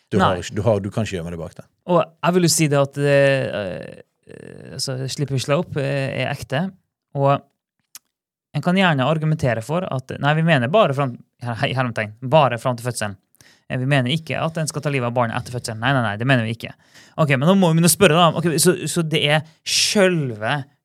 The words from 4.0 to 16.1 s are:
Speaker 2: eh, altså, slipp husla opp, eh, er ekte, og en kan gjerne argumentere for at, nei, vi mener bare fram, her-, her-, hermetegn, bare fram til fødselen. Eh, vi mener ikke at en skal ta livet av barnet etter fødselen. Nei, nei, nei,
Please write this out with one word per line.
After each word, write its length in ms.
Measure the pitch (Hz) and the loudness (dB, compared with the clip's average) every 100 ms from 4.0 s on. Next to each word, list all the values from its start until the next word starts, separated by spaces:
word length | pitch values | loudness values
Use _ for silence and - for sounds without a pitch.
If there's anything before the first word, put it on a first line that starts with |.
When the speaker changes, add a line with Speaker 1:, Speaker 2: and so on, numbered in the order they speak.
| - _ _ | -20 _ _
Speaker 2:
eh, 460 | - 50 50 62 82 | -20 -18 -18 -16 -8
altså, 160 | 135 127 131 | -6 -6 -8
slipp 240 | - 143 | -6 -4
husla 240 | 135 117 143 | -2 0 -2
opp, 140 | 180 151 | 0 -4
eh, 460 | 139 139 135 - | -4 -2 -4 -4
er 80 | 127 | -4
ekte, 300 | 139 - 135 190 - _ _ _ 143 | -6 -4 -4 -4 -8 _ _ _ 0
og 180 | 139 139 - _ _ _ _ - - _ _ _ _ 147 | 2 2 -2 _ _ _ _ -20 -20 _ _ _ _ -4
en 80 | |
kan 140 | 175 185 | 0 2
gjerne 240 | 185 143 127 | 2 2 2
argumentere 560 | 160 156 156 135 113 | 0 0 0 0 -2
for 220 | 110 165 | -2 -6
at, 300 | 185 131 - - | -4 -6 -8 -4
nei, 100 | 143 | 0
vi 120 | 156 165 | 2 4
mener 240 | 151 120 | 2 4
bare 240 | - 165 135 | 4 4 2
fram, 220 | 139 120 - _ | -2 -6 -16 _
her-, 160 | 120 110 | -10 -4
her-, 140 | 139 131 | -2 0
hermetegn, 380 | 127 113 107 107 | -2 -2 -6 -8
bare 360 | 131 156 135 117 | 2 4 4 2
fram 200 | 135 120 | -4 -4
til 80 | 123 | -6
fødselen. 300 | 117 104 95 _ _ - _ _ | -4 -6 -8 _ _ -20 _ _
Eh, 100 | 127 | -4
vi 120 | 131 | 0
mener 240 | 143 123 | 2 2
ikke 260 | 165 156 131 | -2 -4 -6
at 160 | 165 165 | -4 -4
en 120 | 151 | -6
skal 160 | 151 147 | -4 -4
ta 80 | |
livet 160 | 139 120 | -2 -2
av 80 | 123 | 0
barnet 180 | 117 113 | -2 -2
etter 220 | - 123 | -6 -8
fødselen. 240 | - 110 | -8 -4
Nei, 80 | 120 | 0
nei, 140 | 139 | 2
nei, 100 | 117 | 0